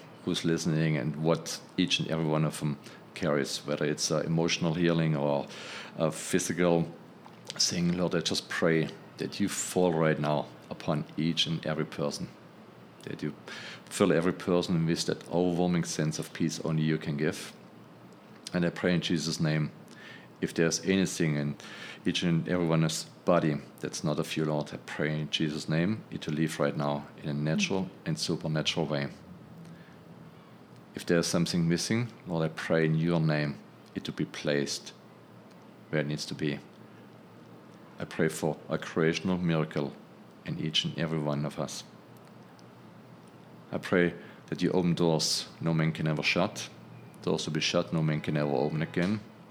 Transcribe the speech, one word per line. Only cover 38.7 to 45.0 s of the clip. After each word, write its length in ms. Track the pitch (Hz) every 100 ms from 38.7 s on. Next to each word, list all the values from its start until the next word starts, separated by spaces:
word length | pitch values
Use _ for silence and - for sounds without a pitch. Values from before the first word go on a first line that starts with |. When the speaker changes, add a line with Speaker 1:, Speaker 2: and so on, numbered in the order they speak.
| 78
Speaker 1:
creational 600 | - 90 80 85 95 90
miracle 560 | 87 80 80 78 69 - - - - - 87
in 120 | 80
each 260 | 80 78 82
and 120 | -
every 220 | 82 80
one 260 | 73 73 73
of 140 | -
us. 240 | 71 - - - - - - - - - - - - - - - - - - - -
I 60 | -
pray 360 | - 92 87 85 - - -
that 140 | -
you 100 | 90
open 220 | 92 87
doors 520 | 82